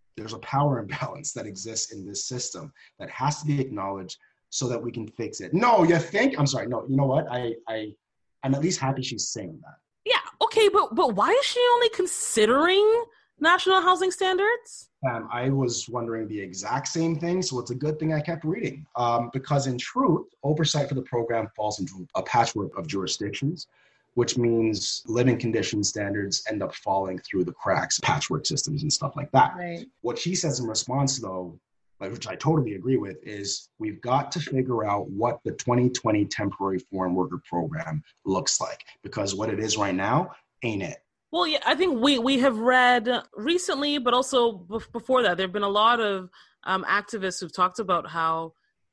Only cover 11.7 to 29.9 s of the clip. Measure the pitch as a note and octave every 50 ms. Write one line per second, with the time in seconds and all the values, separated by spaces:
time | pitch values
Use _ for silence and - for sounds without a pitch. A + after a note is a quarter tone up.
11.7 | A#4+ A#4+ A#4+ A4+ A#4 - F#4 F4 - - - - - - G#3+ G#3+ B3+ C#4+ D#4+ F4+
12.7 | F#4+ G4 G#4 G#4+ A4+ A#4+ A4+ - _ _ _ _ _ - D4 E4 F4+ F4 - F#4
13.7 | F#4+ F#4+ E4+ F#4 F#4 D#4+ F#4+ F#4+ F#4 - F#4+ F#4 F#4 F#4 G4+ A4 A#4+ A#4 - -
14.7 | - - - _ _ _ - B2+ A#2 A2+ A2+ G#2+ A#2 A#2+ B2+ C3+ C#3 C3+ B2+ A#2+
15.7 | A2+ - - - A#2 A#2+ A#2 A#2 A2+ A2+ A2 G#2 G#2+ G#2 G2 F2+ F#2 F#2+ G#2 A2+
16.7 | B2+ - - - - E3 E3 E3 E3 D3 E3+ E3+ F3+ F#3 F3+ - C3 B2 - -
17.7 | B2 B2+ D3 D#3 D3+ D#3 D#3 D#3+ D#3 D3 D3 - E3 - - D#3 F#3+ A#3 G3+ B2+
18.7 | - - - - - A#2+ B2 A#2+ A#2 A#2+ A#2+ A#2+ - C3 - - D3 C#3 C3 C3+
19.7 | B2 B2+ - - - A#3 - F#3+ D#3+ - - - _ _ - C#3+ D#3 E3 D#3+ -
20.7 | - D3 C#3 - C3+ B2+ A#2+ - B2 A#2+ A2+ - A#2 A2+ A2 G#2+ - - G#2+ G#2+
21.7 | G#2+ - F#2+ F#2 F#2 F#2 F2 - - - - - - A#2+ A#2 - - G#2+ G2 -
22.7 | - G2 E2+ D2+ G2 G2 F#2 F2 - - G#2 G2 G#2 - C3+ D3 F3+ - - -
23.7 | _ _ _ _ _ _ _ _ - A#2+ A#2 - - B2 A#2+ A#2 A#2 A2+ A2+ A2
24.7 | G#2 F#2+ - - - - - - A2 A#2+ B2+ C3 A#2 - - A2+ A2+ A2 G2 -
25.7 | A2+ G#2 G2+ - - G#2+ G2+ G2 G#2 G#2 G2 G2 - - - A2+ G#2+ G2+ F#2+ -
26.7 | - - - G2+ F#2+ F#2+ F#2+ F#2+ F#2 F2+ - - - F#2 F2 E2 D#2+ - - G2
27.7 | F2+ D#2 - - - - - - - D3 - - D#3+ D3+ - - D#3 D3 - D3+
28.7 | D3 C#3+ D3+ D3 - - D3 C#3 - C#3 C#3 - - - - - - F3+ F3 F3
29.7 | E3+ E3+ A#3+ -